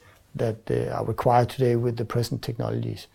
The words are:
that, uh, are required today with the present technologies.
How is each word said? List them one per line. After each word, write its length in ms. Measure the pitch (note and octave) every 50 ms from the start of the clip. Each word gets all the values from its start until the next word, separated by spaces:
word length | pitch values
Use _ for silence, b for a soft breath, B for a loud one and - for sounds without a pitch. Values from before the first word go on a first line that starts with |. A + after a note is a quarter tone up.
| b b b b b _ -
that, 320 | C#3 B2+ A2+ A2 G#2+ - -
uh, 240 | B2 A#2+ A#2+ A#2 A#2+
are 120 | - A2
required 440 | A#2 A2 - - B2+ A#2+ A#2+ B2 A#2+
today 280 | - - C3 A#2+ A#2+
with 200 | A#2 A#2+ B2 A2+
the 80 | A#2 A#2
present 380 | - - A#2 A#2 - - A2+ -
technologies. 640 | - A#2 - - - - A#2 A2+ A2+ - - - - _